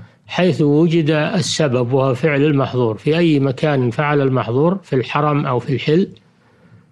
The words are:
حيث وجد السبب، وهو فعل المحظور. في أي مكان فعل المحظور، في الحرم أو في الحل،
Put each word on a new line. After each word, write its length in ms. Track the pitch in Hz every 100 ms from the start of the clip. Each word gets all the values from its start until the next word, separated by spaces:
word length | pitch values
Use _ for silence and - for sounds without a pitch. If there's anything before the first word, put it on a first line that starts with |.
| - _ -
حيث 360 | - 180 131
وجد 480 | 147 147 170 165 151
السبب، 800 | 156 156 190 - - 151 123 120
وهو 220 | 135 135
فعل 280 | 123 160 139
المحظور. 540 | 151 139 120 123 117 101
في 220 | 147 160
أي 220 | 170 143
مكان 500 | 135 123 156 139 123
فعل 300 | 131 147 147
المحظور، 580 | 135 131 107 127 165 190
في 140 | - 131
الحرم 500 | - 147 151 143 143
أو 120 | 123
في 140 | 135
الحل، 360 | 127 - 160 202 - _ _ _ _ _ - _